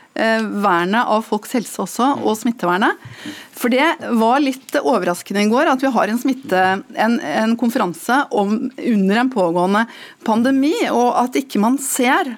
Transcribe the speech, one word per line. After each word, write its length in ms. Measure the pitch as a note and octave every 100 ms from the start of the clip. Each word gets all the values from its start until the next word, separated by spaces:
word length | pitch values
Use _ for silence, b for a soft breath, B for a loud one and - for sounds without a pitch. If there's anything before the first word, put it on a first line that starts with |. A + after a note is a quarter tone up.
| B -
eh, 240 | A3 A3+
vernet 640 | G#3+ G3+ G3+ F3 F3 A3 A#3+
av 200 | G#3+ A3
folks 260 | G#3 -
helse 320 | B3+ A#3 -
også, 400 | F#3+ - B3 C#4
og 140 | - G#3+
smittevernet. 580 | A#3+ A3+ F3 F3+ B3+ - B B B B B
For 160 | - D4+
det 280 | B3+ D#4 D#4 - A3+
var 220 | A3+ C4
litt 300 | C#4 C4+ - D4
overraskende 720 | - A#3 F3+ F3 - G3+ G#3
i 40 |
går 200 | A#3 E4
at 80 | C4+
vi 80 | C4+
har 180 | A3 E3+
en 120 | A#3+
smitte-, 640 | C4+ C4 - F#3 F#3 F#3+ - -
en, 240 | G#3+ A#3
en 360 | D3 D3+ A3 A#3
konferanse 720 | A#3+ B3+ F#3+ D#3+ - C4 -
om, 400 | G3+ G3+ A3 B3 -
under 400 | - G#3+ F#3+ G#3+
en 120 | C4
pågående 580 | B3 F3 F3 F3+ G3+ A#3 B B B -
pandemi, 480 | A3 B3 C4+ C#4 A#4 E4+
og 260 | A#3 A#3+ -
at 180 | B3
ikke 260 | C4+ C#4 G#3
man 180 | G#3+ C4+
ser 600 | - - B3 D#4 D4+